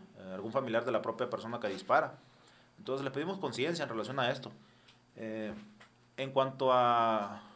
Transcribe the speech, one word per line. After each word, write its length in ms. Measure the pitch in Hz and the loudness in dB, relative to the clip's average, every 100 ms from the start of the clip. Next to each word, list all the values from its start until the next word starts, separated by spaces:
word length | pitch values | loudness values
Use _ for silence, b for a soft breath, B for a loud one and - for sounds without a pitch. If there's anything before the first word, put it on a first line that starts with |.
| - - | -18 -16
eh, 160 | 95 | -12
algún 180 | 92 104 | -8 -2
familiar 320 | 127 127 113 | -2 2 0
de 80 | 120 | 2
la 120 | 113 | 0
propia 260 | - 107 120 | 0 -2 -2
persona 300 | 107 107 117 | -2 -6 -4
que 80 | 104 | -4
dispara. 500 | 92 - 139 151 - B B B B B _ | -4 2 4 4 -6 B B B B B _
Entonces, 240 | - 131 | -6 -4
le 80 | 139 | -2
pedimos 260 | 135 160 190 | -2 -4 -4
conciencia 460 | 151 113 143 170 | -6 -2 -2 -2
en 60 | 135 | -4
relación 300 | 113 104 135 | -4 -4 0
a 120 | 123 | 0
esto. 200 | - 117 - B B B B B - | 0 -6 -14 B B B B B -10
Eh, 380 | 110 110 107 101 - - - _ _ - | -8 -6 -6 -8 -16 -20 -20 _ _ -8
en 140 | 135 | -2
cuanto 420 | 135 131 135 131 | 0 0 2 4
a, 680 | 127 120 120 113 110 101 104 - | 6 6 6 4 2 -2 -8 -16